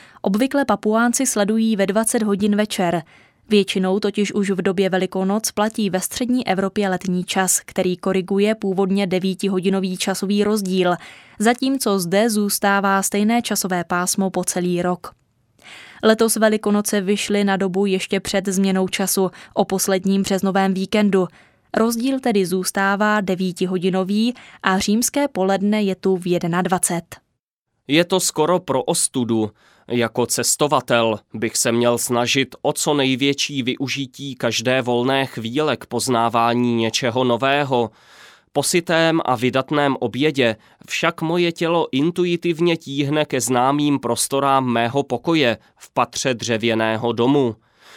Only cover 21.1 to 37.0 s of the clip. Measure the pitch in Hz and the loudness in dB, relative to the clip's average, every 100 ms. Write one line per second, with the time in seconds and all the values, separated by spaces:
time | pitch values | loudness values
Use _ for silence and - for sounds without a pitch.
21.1 | 190 175 - - _ _ - 226 233 254 | 2 0 -6 -20 _ _ -2 0 0 -2
22.1 | 269 262 208 180 185 185 202 196 196 214 | -2 0 0 0 -2 -2 -2 0 0 0
23.1 | 214 185 185 185 175 185 185 185 185 185 | 0 0 -2 -2 -2 -2 -2 0 0 0
24.1 | 208 226 247 - - - 190 196 214 247 | 0 0 -4 -12 -6 -2 0 0 0 0
25.1 | 285 285 180 190 196 202 214 202 185 190 | -2 -2 0 0 0 0 0 0 0 0
26.1 | 185 175 175 175 175 180 180 - 170 - | 0 0 0 0 -2 0 0 0 -4 -8
27.1 | - _ _ _ _ _ _ - 151 175 | -16 _ _ _ _ _ _ 0 2 4
28.1 | 185 - - 156 180 175 131 - 175 - | 2 0 0 2 2 0 -2 0 -2 -2
29.1 | 135 117 113 107 - _ _ - 123 117 | 0 0 0 0 -6 _ _ -4 0 0
30.1 | 123 120 - 117 - 147 143 - 120 113 | 0 -2 0 0 0 2 2 4 2 2
31.1 | 107 - 110 110 - 127 117 120 120 - | 0 -6 -6 -4 -2 0 2 2 2 0
32.1 | 120 120 135 131 - 139 147 156 147 131 | 0 0 0 -2 -4 -4 -2 0 2 2
33.1 | 127 139 139 - 143 123 - 135 127 131 | 0 0 0 -4 -4 -4 -4 -4 -6 -8
34.1 | - 139 123 120 110 117 131 123 120 123 | -10 -14 -4 -4 -2 0 0 0 0 2
35.1 | 135 131 - 113 127 151 120 - 120 117 | 0 -2 -6 -6 -2 -2 -2 -4 -4 0
36.1 | 120 117 117 117 120 123 117 113 - | 2 2 2 2 2 2 0 0 -2